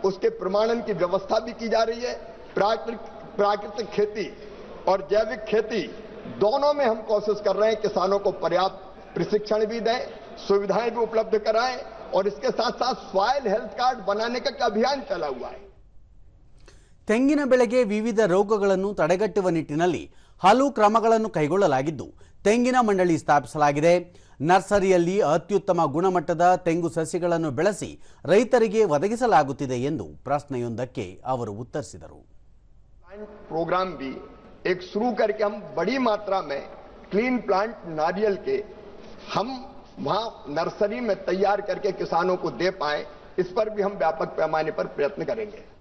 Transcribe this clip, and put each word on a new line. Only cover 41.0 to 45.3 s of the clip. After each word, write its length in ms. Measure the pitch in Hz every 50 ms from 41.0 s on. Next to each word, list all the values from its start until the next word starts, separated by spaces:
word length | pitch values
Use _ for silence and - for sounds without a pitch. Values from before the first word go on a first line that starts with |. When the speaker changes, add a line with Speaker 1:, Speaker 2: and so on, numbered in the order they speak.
Speaker 1:
में 140 | 247 220 190 190 -
तैयार 360 | - 180 190 196 196 208 202
करके 300 | 202 190 185 180 - 190 185
किसानों 420 | - 180 - 185 165 175 185 180
को 120 | 185 - 165 135
दे 160 | 113 170 185 185
पाए, 240 | - 147 147 147 156 - - - - - - - -
इस 80 | 185 185
पर 180 | - 226 220 214
भी 120 | 214 208
हम 120 | 190 202 202
व्यापक 380 | 180 170 160 160 - 160 160 -
पैमाने 340 | - 160 156 160 156 156 151
पर 160 | 147 - 185 - -
प्रयत्न 300 | - 143 139 143 - 165
करेंगे। 380 | -